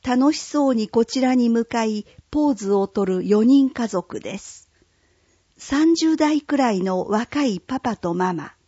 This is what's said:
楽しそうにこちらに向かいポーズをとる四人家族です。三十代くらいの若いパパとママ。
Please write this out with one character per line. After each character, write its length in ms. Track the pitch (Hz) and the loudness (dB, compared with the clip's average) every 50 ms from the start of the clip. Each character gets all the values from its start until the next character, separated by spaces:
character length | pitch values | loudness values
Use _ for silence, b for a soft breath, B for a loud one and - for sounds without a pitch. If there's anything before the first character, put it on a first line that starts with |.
| _ | _
楽 280 | 254 247 247 262 294 311 | 0 0 2 2 2 2
し 80 | - | 0
そ 320 | - - - 294 285 269 254 | -8 -4 -2 0 0 2 0
う 20 | |
に 120 | 226 214 | 0 -2
こ 160 | 208 - 233 233 | -2 0 0 0
ち 180 | - - 262 | 0 0 -2
ら 120 | 254 254 254 | 0 2 2
に 160 | 254 240 233 | 2 2 2
向 160 | 226 233 233 | 2 0 -2
か 200 | 226 - 233 226 | _ -2 -2 -2
い 200 | 220 214 208 202 b b b b _ | -2 -4 -6 -8 b b b b _
ポ 220 | - 302 302 294 | -2 0 0 0
ー 20 | 269 | 0
ズ 200 | 196 208 196 202 | -2 -2 0 0
を 140 | 196 196 | 0 0
と 160 | 196 _ - 196 | -2 _ -4 -2
る 240 | 185 185 185 180 | -2 -2 -4 0
四 160 | 190 202 208 220 | 2 2 4 6
人 280 | 240 269 277 269 262 | 6 6 6 4 2
家 160 | - - 233 | 0 -4 -6
族 320 | 214 - 180 170 _ - - | -4 -4 -6 -6 _ -12 -12
で 180 | - 104 139 | -10 -10 -12
す。 320 | 196 - - - - _ _ _ _ _ _ _ _ _ _ _ _ _ _ _ _ _ _ _ | -12 -14 -16 -20 -20 _ _ _ _ _ _ _ _ _ _ _ _ _ _ _ _ _ _ _
三 380 | _ - - 269 285 311 330 339 | _ -10 -4 0 2 2 2 2
十 200 | 330 320 320 320 | 2 2 0 2
代 260 | - 311 302 311 294 | 2 2 0 0 -2
く 140 | 285 - 294 | -2 -2 0
ら 160 | 277 269 240 | 2 2 2
い 100 | 208 185 | 2 0
の 240 | 180 190 185 185 - | -2 -2 -2 -2 -2
若 380 | - 196 214 240 - - 285 294 | -2 -2 -4 -4 -4 -4 -2 -2
い 160 | 262 202 180 | 0 -2 -4
パ 200 | _ - 254 262 | _ -8 -10 -6
パ 180 | - 247 214 | -4 -6 -6
と 160 | - - 175 170 | -4 -6 -6 -4
マ 200 | 180 185 185 180 | -2 -2 -4 -4
マ。 200 | 160 143 - - _ _ | -6 -10 -14 -18 _ _